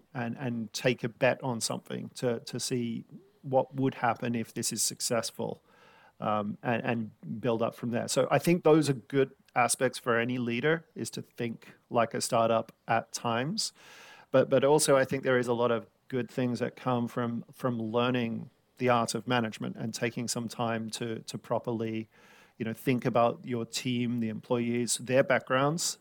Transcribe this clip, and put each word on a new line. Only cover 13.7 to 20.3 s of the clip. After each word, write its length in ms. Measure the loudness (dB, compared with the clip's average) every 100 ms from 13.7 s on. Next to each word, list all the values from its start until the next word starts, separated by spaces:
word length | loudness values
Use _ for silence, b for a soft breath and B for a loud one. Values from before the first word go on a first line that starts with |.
| -8 B B B B B
But, 200 | 2 4
but 120 | 4
also 360 | 6 4 6 4
I 80 | 4
think 160 | 0
there 160 | 2 2
is 100 | 2
a 60 |
lot 160 | 2 2
of 160 | 0 -4 _ -8
good 220 | -6 -4
things 280 | -2 0 0
that 180 | -4 -4
come 320 | -2 0 -2
from, 380 | -2 -4 -4 -8
from 260 | -6 -4 -2
learning 720 | -2 0 2 0 -2 -4 -10 _ _ -2
the 140 | 2
art 240 | 4 2
of 120 | -2 0
management 500 | 0 0 -4 -8 -6
and 180 | -8
taking 340 | -4 -4 -4
some 200 | -4